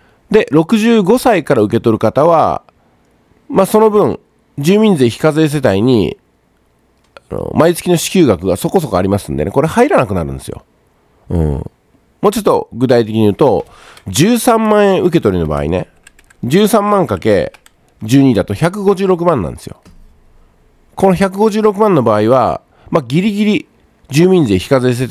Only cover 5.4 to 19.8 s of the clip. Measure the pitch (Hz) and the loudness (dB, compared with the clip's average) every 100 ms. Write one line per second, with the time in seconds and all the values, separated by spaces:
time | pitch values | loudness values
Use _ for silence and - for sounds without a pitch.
5.4 | 160 151 120 95 120 120 87 - _ _ | 0 0 0 0 2 2 0 -6 _ _
6.4 | _ _ _ _ _ _ _ - - - | _ _ _ _ _ _ _ -20 -12 -10
7.4 | 50 50 160 170 - 170 - - 151 90 | -6 0 0 0 -2 -2 0 2 2 2
8.4 | 92 87 170 190 156 90 95 101 - 69 | -2 -4 -2 -4 -2 -2 -2 -2 -4 -6
9.4 | 76 117 160 - 269 320 120 95 73 67 | -4 -2 -2 0 0 0 -2 -4 -6 -10
10.4 | - - - _ _ _ _ _ - 87 | -14 -16 -20 _ _ _ _ _ -6 -2
11.4 | 78 69 - - _ _ _ _ 190 214 | -2 -4 -8 -16 _ _ _ _ -2 0
12.4 | 196 127 - 113 123 120 107 110 107 98 | 0 0 -2 -4 0 2 2 2 2 2
13.4 | 143 92 - - - - - 92 180 240 | 2 0 -4 -14 -20 -18 -8 0 0 2
14.4 | 240 226 220 208 202 185 175 160 113 92 | 0 0 2 2 2 2 0 0 0 0
15.4 | 80 73 73 90 90 _ _ _ _ _ | -2 -4 -2 -4 -6 _ _ _ _ _
16.4 | 120 165 208 220 208 202 160 95 110 98 | -2 0 2 0 0 0 -2 -2 0 0
17.4 | 64 - _ _ _ _ 107 135 139 104 | 0 -8 _ _ _ _ 0 2 4 2
18.4 | 90 101 165 202 196 185 196 180 175 147 | -2 -2 -4 -2 -2 0 0 0 0 -2
19.4 | 85 - - - | -4 -10 -16 -20